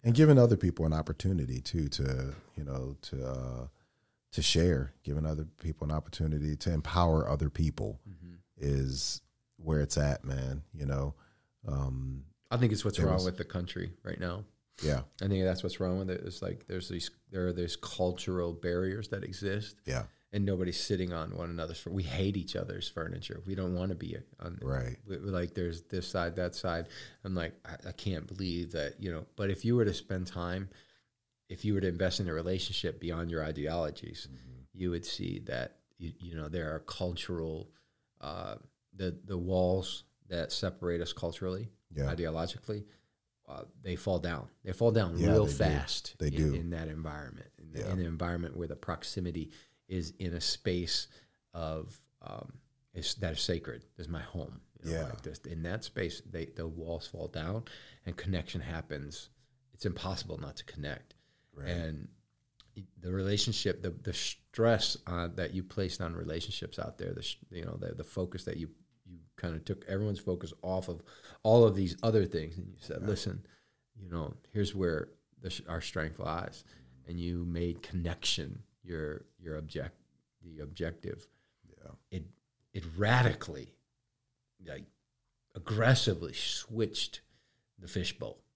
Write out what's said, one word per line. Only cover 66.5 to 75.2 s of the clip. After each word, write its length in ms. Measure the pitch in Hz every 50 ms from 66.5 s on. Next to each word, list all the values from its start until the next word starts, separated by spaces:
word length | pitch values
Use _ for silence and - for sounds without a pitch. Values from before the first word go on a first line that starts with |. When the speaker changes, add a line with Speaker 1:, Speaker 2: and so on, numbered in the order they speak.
| 101 - - - - -
Speaker 2:
out 180 | - - -
there, 160 | - - 50 50
the 80 | -
sh-, 160 | - - - - - _
you 140 | - 87 82
know, 100 | - -
the, 160 | - - - -
the 100 | - -
focus 400 | - - 92 92 90 - 90 -
that 120 | 87 85
you, 120 | 82 82 78 - _ - _ _ _ _
you 140 | 92 90 85 85 _ _ -
kinda 200 | - 87 82 80
took 260 | 78 - 98 - -
everyone's 320 | - 95 98 107 107 98 95
focus 340 | - 95 90 87 - 80 - - -
off 240 | 92 92 92 92
of 160 | - 85 80 - - - - - - - - -
all 220 | 110 113 120 117
of 100 | 110 95
these 200 | 95 95 90 - -
other 240 | - 113 110 110 95
things, 320 | 85 - 82 78 80 82
and 80 | 87 90
you 100 | 92 92 -
said, 200 | - - - -
Speaker 1:
Yeah. 60 | -
Speaker 2:
"Listen, 380 | 107 101 - - 98 92 - - - - _ _ _ _ _ _ _ _
you 140 | 117 98 87
know, 240 | 85 85 76 - - - _ _ -
here's 200 | 107 101 - -
where 360 | 95 92 85 80 78 - - - _